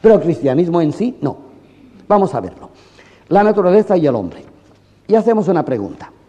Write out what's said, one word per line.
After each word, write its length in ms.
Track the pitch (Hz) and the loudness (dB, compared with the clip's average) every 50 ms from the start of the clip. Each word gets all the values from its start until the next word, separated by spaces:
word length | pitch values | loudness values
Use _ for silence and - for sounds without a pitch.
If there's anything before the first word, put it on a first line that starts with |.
Pero 140 | - 220 220 | 6 4 4
el 60 | 190 | 4
cristianismo 600 | 160 170 165 - - 135 127 151 180 170 170 175 | 2 -2 -4 -2 -2 0 0 0 0 0 0 0
en 120 | 165 151 143 | 0 -2 -2
sí, 240 | - 208 247 - - | -4 -6 -6 -4 -6
no. 160 | - 135 - - - - - - - _ _ _ - - - - - | -8 -8 -8 -8 -18 -20 -20 -20 -20 _ _ _ -20 -20 -20 -20 -2
Vamos 260 | - 208 202 196 180 - | 0 0 0 2 0 -4
a 60 | 120 | -6
verlo. 300 | 92 87 - - - - - - _ _ _ - - - _ _ _ _ | -8 -8 -14 -16 -20 -20 -20 -20 _ _ _ -20 -20 -20 _ _ _ _
La 140 | 160 196 208 | 2 2 2
naturaleza 540 | 208 208 208 185 180 185 214 208 - 202 | 2 2 2 2 2 2 2 2 2 0
y 100 | 180 151 | 0 0
el 80 | 143 120 | 0 -2
hombre. 280 | 113 92 85 - - - - - _ _ _ _ _ _ _ _ _ _ | -2 -6 -8 -12 -16 -20 -20 -20 _ _ _ _ _ _ _ _ _ _
Y 80 | - 202 | 0 0
hacemos 320 | 226 196 226 226 214 185 | 2 2 2 0 0 0
una 180 | 170 185 160 143 | 0 -2 -2 -2
pregunta. 460 | - 131 110 98 90 92 - - - - _ _ | -2 -4 -6 -6 -8 -12 -16 -20 -20 -20 _ _